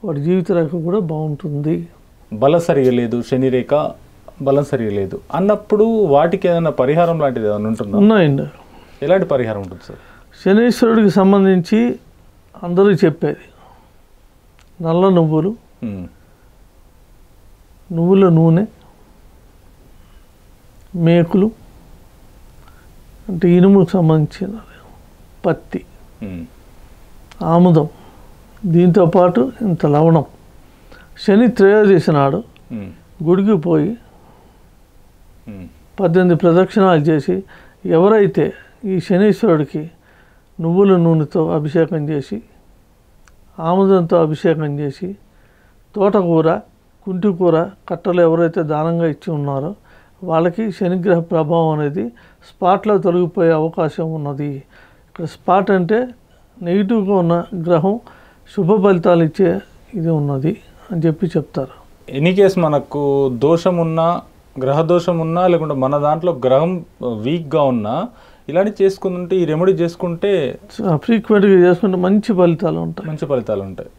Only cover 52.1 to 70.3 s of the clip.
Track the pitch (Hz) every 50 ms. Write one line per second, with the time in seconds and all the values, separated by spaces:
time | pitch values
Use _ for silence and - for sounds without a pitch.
52.1 | 233 - - _ _ _ _ - - - 196 180 196 196 196 214 208 190 202 180
53.1 | 175 180 180 165 - - 170 165 160 156 160 160 - 196 160 151 - - 165 160
54.1 | 160 156 147 143 139 139 147 147 139 139 - _ _ _ _ _ _ _ _ _
55.1 | - - 165 156 - - _ - 180 202 190 208 196 190 175 165 214 233 254 247
56.1 | 240 _ _ _ _ _ _ _ _ - 185 170 180 202 202 196 240 220 190 190
57.1 | 208 185 170 165 170 170 170 - - 175 160 175 175 156 160 190 214 240 - -
58.1 | - - - - _ _ _ - - 208 185 165 220 208 185 202 190 170 165 196
59.1 | 175 170 165 156 - - 190 180 180 196 - - - - _ - 247 185 160 165
60.1 | 165 151 143 143 139 135 139 160 220 - - - - - - - 202 165 151 165
61.1 | 151 - 190 160 - 160 139 - - 147 131 - - - - _ - _ _ -
62.1 | 127 139 151 180 185 202 196 185 190 185 165 151 147 139 - - - 147 143 143
63.1 | 139 139 139 135 123 113 131 151 170 165 - 185 180 170 160 160 160 165 165 170
64.1 | 175 - - - _ _ _ _ - 135 131 135 143 151 165 156 175 175 175 185
65.1 | 170 165 160 160 165 180 185 180 175 160 156 151 147 131 131 135 147 147 143 147
66.1 | 156 165 175 180 151 123 123 123 131 139 160 175 185 170 - - _ - - 123
67.1 | 117 107 107 131 165 175 160 135 156 156 143 135 123 113 104 107 123 160 202 240
68.1 | - - - - - _ _ - 147 175 202 214 202 - 190 190 190 - - 190
69.1 | 180 180 180 170 185 190 170 151 156 156 180 190 190 160 170 165 170 - 185 170
70.1 | 170 170 - 202